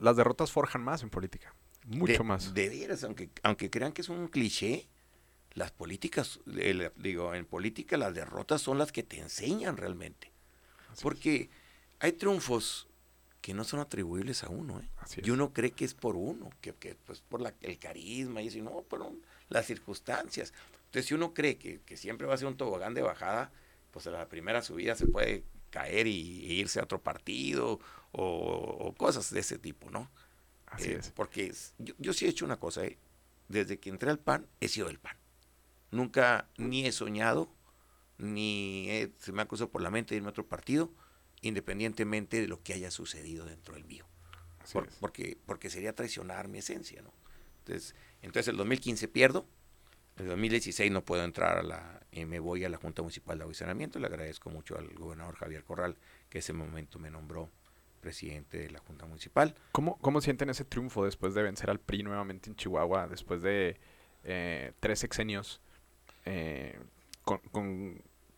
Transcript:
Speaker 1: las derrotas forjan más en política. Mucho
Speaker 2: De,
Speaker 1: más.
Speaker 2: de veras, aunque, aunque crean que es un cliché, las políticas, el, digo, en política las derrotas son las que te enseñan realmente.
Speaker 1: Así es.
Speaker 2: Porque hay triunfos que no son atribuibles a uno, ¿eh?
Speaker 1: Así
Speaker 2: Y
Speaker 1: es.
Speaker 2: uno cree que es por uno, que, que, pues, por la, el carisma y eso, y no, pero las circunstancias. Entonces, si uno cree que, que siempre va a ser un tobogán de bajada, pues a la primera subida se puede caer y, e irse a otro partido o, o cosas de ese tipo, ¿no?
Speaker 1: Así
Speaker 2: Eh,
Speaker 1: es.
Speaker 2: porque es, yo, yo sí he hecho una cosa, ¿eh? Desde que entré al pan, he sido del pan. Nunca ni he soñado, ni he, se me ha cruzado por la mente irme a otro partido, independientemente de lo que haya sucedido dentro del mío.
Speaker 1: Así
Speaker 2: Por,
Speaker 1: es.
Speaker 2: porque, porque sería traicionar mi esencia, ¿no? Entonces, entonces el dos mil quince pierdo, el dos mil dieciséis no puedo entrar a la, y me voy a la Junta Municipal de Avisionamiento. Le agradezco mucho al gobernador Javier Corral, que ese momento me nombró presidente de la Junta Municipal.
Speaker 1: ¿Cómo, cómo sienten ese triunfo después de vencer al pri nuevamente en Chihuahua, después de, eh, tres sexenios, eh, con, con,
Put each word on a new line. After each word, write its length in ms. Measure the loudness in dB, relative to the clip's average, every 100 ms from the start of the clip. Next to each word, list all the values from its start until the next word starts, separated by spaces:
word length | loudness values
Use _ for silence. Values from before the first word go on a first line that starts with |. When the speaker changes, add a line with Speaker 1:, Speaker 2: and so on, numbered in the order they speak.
Speaker 1:
las 140 | 10 10
derrotas 340 | 8 8 2
forjan 320 | 4 2 2
más 200 | 0 -2
en 60 | -2
política. 440 | -4 -4 -6 -14 -20 -20 -18 -6
Mucho 260 | 2 6
Speaker 2:
De, 120 | 6
Speaker 1:
más. 280 | 6 2 2
Speaker 2:
de 160 | 2 2
veras, 360 | 2 -2 -2
aunque, 260 | -4 -6 -8 2
aunque 260 | 4 4 0
crean 220 | 0 -2
que 80 | -2
es 60 | -6
un 180 | -4 -2
cliché, 600 | 2 2 2 0 0 -4 _ _ _ _ _ _
las 160 | -6 -6
políticas, 680 | -6 -8 -6 -2 -2 -2 -4 -8
el, 460 | 0 2 2 0 -4
digo, 380 | -4 -2 -2
en 100 | -4
política 540 | -6 -4 -4 -4 -2 2
las 160 | 2
derrotas 480 | 0 -6 -6 0 0
son 160 | 2 2
las 120 | 2
que 120 | 0
te 160 | -6 -8
enseñan 580 | -8 -4 0 0 -2 -2
realmente. 560 | -4 -6 -8 -12 -20 -20 -20 -20 -20 -20 -20
Speaker 1:
Así 60 |
es. 80 | -4
Speaker 2:
Porque 480 | -4 0 2 2 0 -12 -20 -20 -20 2
hay 140 | 2
triunfos 760 | 4 4 2 4 2 2 -4 -10 _ _ _ _ -14
que 100 | -6
no 120 | -4
son 160 | -2 -2
atribuibles 640 | -2 -2 -2 0 0 -2
a 40 | -2
uno, 320 | -4 -4 -6
¿eh? 80 | -6 -8
Speaker 1:
Así 240 | -8 -2
Speaker 2:
Y 40 |
Speaker 1:
es. 60 | 2
Speaker 2:
uno 220 | 4 4
cree 200 | 4 2
que 120 | 2
es 80 | -4
por 240 | 0 -2 0
uno, 320 | -2 -4 -10 -12
que, 100 | -14
que, 200 | -12 -14
pues, 260 | -14 -16 -16
por 220 | -8 -6
la, 100 | -6 -6
el 180 | -10 -10
carisma 640 | -10 -12 -8 -4 -4 -4
y 60 | -6
eso, 80 | -6
y 40 |
no, 200 | -8 -8 -8
pero 260 | -8 -8 -10 -16 -20 0
las 160 | 0 0
circunstancias. 880 | -4 -6 -10 -2 -2 -2 -6 -8 -10 -20 -20 _
Entonces, 180 | -2 0
si 60 |
uno 200 | 2 0
cree 240 | 2 2 2
que, 220 | -4 -12
que 180 | -14 -12
siempre 280 | -8 -4 0
va 60 |
a 60 | 2
ser 80 | 0
un 80 | -2
tobogán 380 | -2 0 -2
de 80 | 2
bajada, 500 | 0 0 0 0 -2 -8 -20 -20 -16
pues 160 | -10 -8
a 40 |
la 160 | -6 -6
primera 320 | -6 0 0
subida 320 | 0 -2 0
se 120 | 4 6
puede 380 | 8 6 2 -4 -14 -10
caer 380 | -6 0 4 4
y, 400 | 2 -2 -6 -2
e 80 |
irse 260 | 0 2 2
a 40 |
otro 180 | 0 0
partido 760 | -2 -4 -2 -2 0 2 2 0 -4 -20 -12
o, 100 | -2
o 720 | 0 2 0 0 -2 -4 -6
cosas 360 | 2 4 4 2
de 100 | 0
ese 180 | -2 -4
tipo, 320 | -8 -12 -8
¿no? 200 | -8 -8 -14 -20 _ _ _
Speaker 1:
Así 280 | -12 -6 -4
Speaker 2:
Eh, 40 | -4
Speaker 1:
es. 100 | -6
Speaker 2:
porque 380 | -4 -4 -2 -4
es, 260 | -4 -14 -12
yo, 180 | -14 -6
yo 160 | -2
sí 100 | 2
he 60 | 2
hecho 160 | 2 -2
una 120 | -2
cosa, 280 | -4 -2 -4
¿eh? 100 | -6 _ -20 _ _ -2
Desde 300 | 0 2 -2
que 120 | -6
entré 180 | -2 2
al 100 | 2
pan, 280 | 2 0 0 -4
he 80 | -2
sido 180 | 0 -2
del 120 | -4
pan. 200 | -12 -16 _ _ -20 _ _ _ -4
Nunca 580 | 0 2 6 8 8 2 -4
ni 300 | 0 2 2
he 60 |
soñado, 580 | 0 -2 2 6 6 2 -6 -20 -20 _ _ _ -8
ni 720 | -4 0 2 2 0 -2 -2
he, 220 | 0 -2 -6
se 120 | -6
me 100 | -2
ha 40 | -2
cruzado 240 | -2 -2
por 120 | -2
la 80 | -2
mente 240 | 0 0 -2
irme 120 | -2
a 20 |
otro 160 | -6 -6
partido, 440 | -6 0 2 2 -4 -20 -20 _ -8
independientemente 1000 | -4 -2 -2 -2 0 0 0 0 0 0
de 60 | 0
lo 140 | -2
que 100 | -6
haya 180 | -6 -4
sucedido 540 | -6 -8 -10 -8 -8
dentro 300 | -10 -14 -16
del 100 | -16
mío. 220 | -16 -18 -18 -20 -20 -20 -20 -20
Speaker 1:
Así 120 | -4
Speaker 2:
Por, 160 | -2 -2
Speaker 1:
es. 60 | -4
Speaker 2:
porque, 400 | -8 -4 -8 -8
porque 240 | -6 -6 -6
sería 260 | -4 -6
traicionar 540 | -4 -4 -4 -6 -6 -6
mi 100 | -6
esencia, 440 | -6 -6 -8 -14
¿no? 100 | -20 -20 -20 -20 -20 -20
Entonces, 360 | -8 -8 -8 -16 -20 -16
entonces 260 | -4 0 2
el 80 | 2
dos 100 | 2
mil 140 | 2
quince 260 | 0 -2 0
pierdo, 400 | 8 8 8 -2 -16 -20 -20 -20 -20 -20 -8
el 120 | -2
dos 100 | 2
mil 120 | 4
dieciséis 400 | 4 2 2 4
no 140 | 4
puedo 200 | 2 0
entrar 340 | 0 4 4 4
a 40 |
la, 380 | 2 -6 -10 -16 -14
y 140 | -8
me 140 | -6 -4
voy 260 | -2 -2
a 60 | -2
la 80 | -4
Junta 240 | -6 -6
Municipal 340 | -6 -6 -8 -8
de 80 |
Avisionamiento. 540 | -6 -8 -6 -4 -6 -4
Le 80 | -6
agradezco 420 | -4 -8 -10 -10
mucho 280 | -12 -8 -8
al 100 | -8
gobernador 420 | -10 -10 -10 -12 -10
Javier 280 | -10 -10
Corral, 340 | -8 -4 -2 -4 -14 -20 -10
que 80 | -8
ese 160 | -4
momento 440 | -4 -4 -8 -10 -12
me 120 | -12
nombró 400 | -12 -10 -8 -10 -14 _ -20 -20 -14
presidente 560 | -12 -8 -8 -8 -8 -8
de 120 | -8
la 80 | -10
Junta 260 | -16 -16
Municipal. 500 | -14 -12 2 6 6 4 -2
Speaker 1:
¿Cómo, 260 | 2 2 2
cómo 220 | 4 4
sienten 260 | 4 2 0
ese 160 | -2
triunfo 400 | -2 -4 -2 2
después 300 | 2 2 0
de 80 | 4
vencer 260 | 2 2 0
al 120 | 0
pri 220 | 0 -2
nuevamente 460 | 0 -2 -2 -6 -10
en 80 | -6
Chihuahua, 520 | 0 4 6 4 2
después 340 | -6 -4 0
de, 360 | 4 4 4 0 -10 -20 -20 -16
eh, 480 | -6 -4 -2 -4 -6 -2
tres 180 | 0 2
sexenios, 600 | 0 -2 0 -2 -4 -12 -16 -20 -20 _ _ -14
eh, 540 | -6 -4 -2 -4 -8 -12 -18 _ -20 -8
con, 140 | -2 -2 -2
con, 520 | -4 -2 -4 -6 -8 -18 _ _